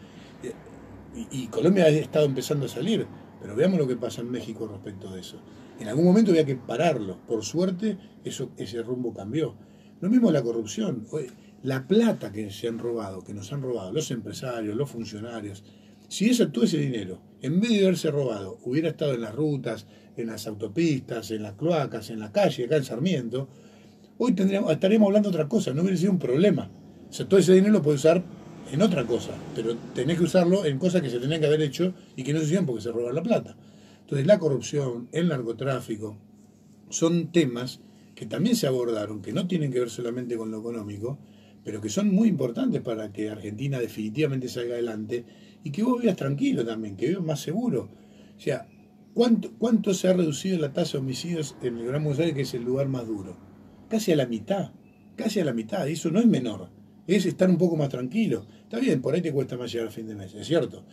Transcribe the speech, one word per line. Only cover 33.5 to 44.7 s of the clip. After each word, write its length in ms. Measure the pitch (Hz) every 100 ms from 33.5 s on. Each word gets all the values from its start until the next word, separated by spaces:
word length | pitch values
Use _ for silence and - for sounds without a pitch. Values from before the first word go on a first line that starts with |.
| - - - - -
Entonces, 240 | - 143 143
la 120 | 208
corrupción, 680 | 160 131 - 147 135 120 120
el 160 | 156 175
narcotráfico, 880 | 139 113 113 131 127 - 110 107 107 - - - _ - - -
son 420 | - 165 170 156
temas 480 | 175 143 120 127 - - - -
que 120 | - 107
también 280 | - 220
se 120 | 247 143
abordaron, 560 | 127 120 110 104 107
que 100 | 95
no 140 | 117 175
tienen 260 | 180 143
que 80 | 123
ver 80 | 120
solamente 480 | - 120 120 120 117
con 140 | 110
lo 80 | 110
económico, 600 | 113 117 104 101 117 147 - - - -
pero 160 | - 104
que 80 | 107
son 240 | 185 208
muy 160 | 190 226
importantes 540 | 151 131 113 254 147
para 300 | 127 110 107
que 180 | 101 107
Argentina 480 | 107 104 107 139 135
definitivamente 720 | 113 - 107 113 151 131 123
salga 260 | 123 120